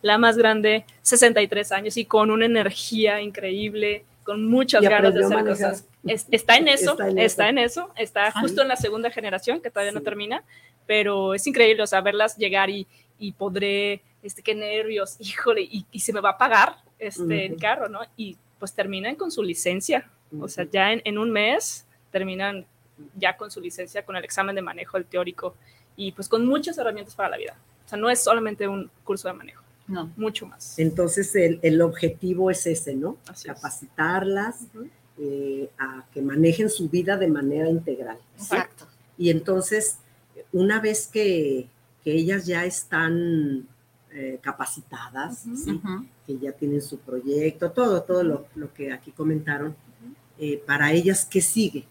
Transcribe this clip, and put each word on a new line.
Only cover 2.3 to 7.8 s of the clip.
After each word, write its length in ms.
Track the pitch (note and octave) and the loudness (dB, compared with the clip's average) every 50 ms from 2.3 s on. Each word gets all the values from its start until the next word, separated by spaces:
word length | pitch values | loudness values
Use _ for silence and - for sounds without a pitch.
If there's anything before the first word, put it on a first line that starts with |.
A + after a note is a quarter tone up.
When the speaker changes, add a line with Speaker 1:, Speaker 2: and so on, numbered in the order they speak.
Speaker 1:
una 140 | A3 A3 A3+ | 4 4 4
energía 760 | A#3 A#3 A3 G3+ G3 G3+ - - - A#3 A3 G#3+ G#3 G3+ G#3 | 4 4 4 2 2 -2 -4 -8 -4 0 2 2 2 2 0
increíble, 800 | G#3 G#3 G3 G#3 G3 F#3+ F#3 G3+ G#3+ G#3 G3+ G#3+ G#3 G#3 G#3 G#3 - _ _ _ _ | -4 -8 -10 -8 -6 -4 -4 -4 -4 -4 -4 -2 -2 -2 -2 -4 -8 _ _ _ _
con 200 | - G#3 G#3+ A3 | -6 -4 -2 2
muchas 360 | A3 A#3 B3+ C4 C4 - A3 | 4 4 4 4 4 6 6
Speaker 2:
Y 40 | G#3 | 8
Speaker 1:
ganas 280 | G3 G#3+ G#3 G3 G3 F3+ | 8 8 8 6 6 6
de 100 | F#3 G3 | 6 4
Speaker 2:
aprendió 0 | |
a 20 | |
Speaker 1:
hacer 180 | G3 G#3 G#3+ G#3+ | 4 4 2 2
Speaker 2:
manejar. 260 | G#3 G3 G3 G3 F#3 | 0 0 0 0 -2
Speaker 1:
cosas. 160 | - - - _ _ _ - | -2 -4 -10 _ _ _ -4
Es-, 200 | E3+ A3 G#3+ - - | -4 -4 -4 0 0
está 240 | A#3 A3 - - A#3 | 0 0 6 6 6
en 120 | C4 E4 D4+ | 6 8 6
eso, 220 | C#4 C#4 F#3 F#3 | 4 4 4 2
Speaker 2:
Está 160 | C#4+ A#3 G3+ G3 | 2 0 0 0
en 100 | F#3+ F#3+ | 2 4
Speaker 1:
está 260 | A3+ A3 - - G#3 | 2 2 4 2 2
Speaker 2:
eso. 60 | G#3+ | 2
Speaker 1:
en 80 | C4+ C4+ | 4 2
eso, 320 | A#3+ A#3+ - E4+ | 0 0 -2 -6